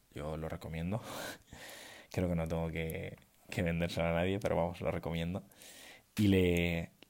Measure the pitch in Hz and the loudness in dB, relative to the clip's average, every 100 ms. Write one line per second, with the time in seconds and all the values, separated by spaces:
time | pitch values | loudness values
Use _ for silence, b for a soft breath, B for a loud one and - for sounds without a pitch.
0 | _ - 76 78 80 85 - 80 87 110 | _ -8 -6 -4 -6 -6 -6 -4 -2 -4
1 | B B B B B B B B B B | B B B B B B B B B B
2 | B - 90 85 80 82 82 80 80 87 | B 0 2 2 0 -2 -2 -2 -4 -4
3 | 90 - - _ - - 85 85 85 - | -8 -12 -20 _ -6 0 2 2 0 0
4 | 85 85 92 98 - 85 85 90 - 85 | 2 2 2 0 0 2 0 0 -2 -2
5 | 80 82 85 95 - B B B B B | -2 -2 -2 -4 -8 B B B B B
6 | _ - 101 95 90 87 87 85 85 - | _ 4 6 8 8 6 4 2 -4 -10
7 | - | -8